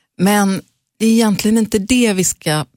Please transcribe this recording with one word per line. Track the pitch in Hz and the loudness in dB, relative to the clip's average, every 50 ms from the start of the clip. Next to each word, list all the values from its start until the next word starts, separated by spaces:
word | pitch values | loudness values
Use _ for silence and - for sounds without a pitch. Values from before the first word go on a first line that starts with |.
| _ _ _ | _ _ _
Men | - 180 196 208 208 202 196 190 175 - _ _ _ _ _ _ _ | -2 0 0 2 2 0 0 -2 -4 -8 _ _ _ _ _ _ _
det | 214 | 0
är | 226 | 2
egentligen | 226 226 226 214 196 - - 214 220 | 2 2 2 2 0 0 0 0 0
inte | 226 214 214 - 214 | 0 0 -2 -2 -4
det | 190 - 254 247 240 220 196 | -2 0 0 2 2 2 0
vi | 185 180 | 0 -2
ska | - - - - 165 151 151 - - _ | -2 -4 -6 -6 -4 -4 -4 -6 -8 _